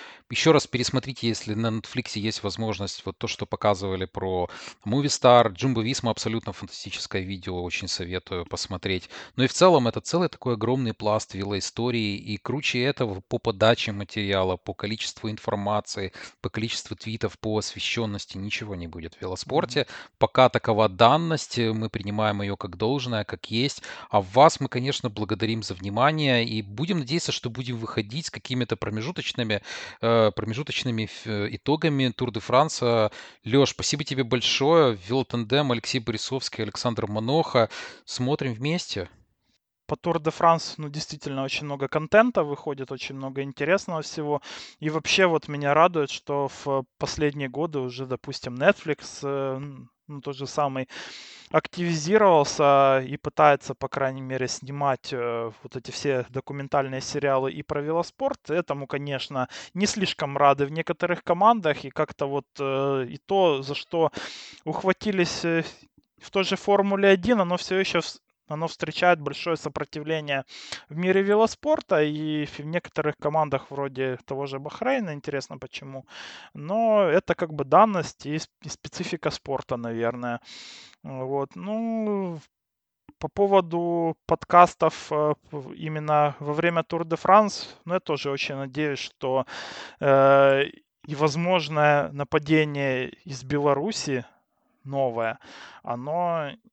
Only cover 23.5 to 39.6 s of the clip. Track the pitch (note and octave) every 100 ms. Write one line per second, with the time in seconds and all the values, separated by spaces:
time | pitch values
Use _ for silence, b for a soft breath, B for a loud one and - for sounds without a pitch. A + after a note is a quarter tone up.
23.5 | A2 C#3 - B B B G#2 F#2 A2+ D#3
24.5 | - C3+ B2 C3 - A#2+ G#2 G#2 G2+ A2
25.5 | A2+ G2+ F#2+ G2 G#2 C#3 D#3 C#3+ B2 A#2
26.5 | A2 G2+ G#2 E3 F3+ B2 E3 - - B2
27.5 | A2+ B2+ A#2 A2 - G#2 C3+ - - -
28.5 | B2+ A#2+ - - G#2+ A#2 - - - A2+
29.5 | G#2 B B B B A#2 A#2 A2 G#2 G#2
30.5 | A2 D3+ - B2+ A2+ G#2+ - A#2 G#2 G2+
31.5 | - - D#3 D#3+ C#3 C3 - B2 G#2+ -
32.5 | B2+ D3+ - A#2+ A#2 G#2+ B B B G#2+
33.5 | C3+ C3+ - - D3 D3+ C3+ A#2+ B2 -
34.5 | - C#3 E3+ C#3 G#2 F#2 C3 C3+ A#2+ G#2+
35.5 | C3+ C#3+ A#2+ - C3 A2+ G#2+ - C3+ -
36.5 | - G#2 - A#2+ A2+ G#2+ G#2 A2+ D#3 D#3+
37.5 | B2+ - B B B B - B2+ D3+ C#3
38.5 | A2 C#3 E3+ - - F2 _ _ _ _
39.5 | _